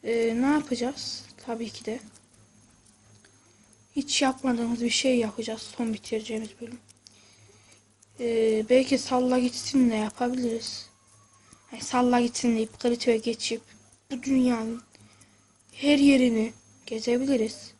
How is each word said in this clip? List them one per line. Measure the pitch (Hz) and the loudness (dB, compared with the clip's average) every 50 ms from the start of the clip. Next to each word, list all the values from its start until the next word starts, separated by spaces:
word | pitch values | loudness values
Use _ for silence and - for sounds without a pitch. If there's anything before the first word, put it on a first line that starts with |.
| - | -4
E, | 214 233 233 226 226 226 240 | -2 -2 0 0 0 0 2
ne | 254 | 2
yapacağız? | 277 294 302 285 - 254 240 240 247 285 - - - - - - - - - - | 2 2 2 0 -2 -4 -4 -4 -6 -6 -8 -10 -10 -10 -12 -14 -18 -20 -20 -10
Tabii | - 233 226 233 214 | -10 -8 -8 -8 -10
ki | - - - | -10 -10 -10
de | - 220 262 - 214 - - _ _ _ _ _ _ _ _ _ _ _ _ _ _ _ _ _ _ - - _ - _ _ _ _ _ _ _ _ _ _ _ _ _ | -8 -10 -10 -12 -18 -20 -20 _ _ _ _ _ _ _ _ _ _ _ _ _ _ _ _ _ _ -20 -20 _ -20 _ _ _ _ _ _ _ _ _ _ _ _ _
hiç | 285 277 - - - | -8 -6 -4 -2 0
yapmadığımız | 294 262 262 - - 262 240 233 233 233 240 226 | 0 0 -2 -2 -2 -2 -2 -2 -2 -4 -4 -2
bir | 233 240 | -2 -2
şey | - - - 269 254 240 | -2 0 2 2 2 2
yapacağız | 226 214 - - 220 226 220 220 - - - | 0 -2 -4 -8 -8 -8 -8 -10 -12 -16 -8
son | - 240 226 220 | -6 -4 -4 -4
bitireceğimiz | 208 - - 233 220 214 - 226 220 220 214 - - | -6 -6 -6 -6 -6 -6 -6 -8 -8 -8 -10 -14 -16
bölüm. | 240 226 247 240 _ _ - _ _ - - - _ _ _ _ - - - _ _ _ - _ _ _ _ _ _ _ _ - | -16 -16 -16 -18 _ _ -20 _ _ -20 -20 -20 _ _ _ _ -20 -20 -20 _ _ _ -20 _ _ _ _ _ _ _ _ -6
Ee, | 247 233 226 226 226 220 220 214 220 220 | -4 -2 0 2 2 2 2 0 2 4
belki | 247 254 262 262 277 240 | 4 4 6 4 0 0
salla | - - 262 247 254 254 254 254 | 0 0 0 0 2 2 2 2
gitsin | 247 247 247 - - - - 269 254 240 | 2 0 -2 -4 -10 0 4 4 4 4
de | 226 | 4
yapabiliriz. | 214 214 214 - - 247 247 247 254 247 233 226 226 - - - - - - _ _ _ _ _ _ _ _ _ _ _ _ - _ _ _ | 0 -2 -4 -4 -4 -4 -2 -2 -2 -2 -2 -4 -4 -8 -10 -12 -12 -16 -18 _ _ _ _ _ _ _ _ _ _ _ _ -20 _ _ _
Yani | - - | -16 -14
salla | - - - 247 247 247 247 240 | -10 -2 2 2 4 4 4 4
gitsin | 240 240 240 - - 240 226 | 2 2 -2 -2 0 0 2
deyip | 220 220 220 - - | 2 0 -4 -6 -4
kritiğe | - 247 240 240 - 254 233 | -2 -2 -2 0 0 0 0
geçip | 220 220 - 285 - - - 233 226 - _ - - _ _ _ _ _ _ | 0 0 -4 -4 -4 -4 -6 -6 -6 -10 _ -20 -20 _ _ _ _ _ _
bu | 277 247 | -12 -8
dünyanın | 247 269 269 262 254 254 240 226 220 226 233 240 240 _ _ - - - _ _ - _ _ _ _ _ _ _ _ _ | -2 0 2 4 4 4 2 0 -2 -6 -8 -10 -12 _ _ -20 -20 -20 _ _ -20 _ _ _ _ _ _ _ _ _
her | - - 269 285 294 277 | -14 -2 2 4 6 8
yerini | 277 285 277 262 254 247 226 220 220 233 - - _ _ - _ _ | 8 8 8 8 6 4 2 2 -2 -2 -4 -12 _ _ -20 _ _
gezebiliriz. | - 233 220 220 240 240 247 269 269 277 240 214 220 - - - - - _ | -10 -10 -6 -2 0 0 0 2 0 2 2 0 -2 -4 -10 -18 -20 -20 _